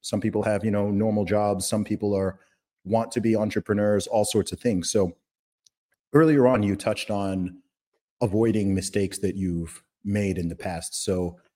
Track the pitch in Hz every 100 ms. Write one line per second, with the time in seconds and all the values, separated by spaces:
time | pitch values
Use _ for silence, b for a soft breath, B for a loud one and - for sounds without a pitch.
0 | - 110 110 107 104 104 110 104 101 101
1 | 110 107 92 104 104 98 - 110 101 104
2 | 104 101 95 92 b b _ _ 92 110
3 | 113 123 113 110 104 101 - 104 104 104
4 | - 110 104 110 95 - 123 95 82 110
5 | 92 - _ _ _ _ _ _ _ _
6 | _ 143 160 147 123 127 101 98 - 107
7 | - 101 98 95 90 - _ _ _ _
8 | _ _ 117 101 113 107 98 95 92 104
9 | 95 - 98 95 95 85 82 - _ _
10 | 101 104 101 92 85 82 95 87 - -
11 | - 92 87 85 _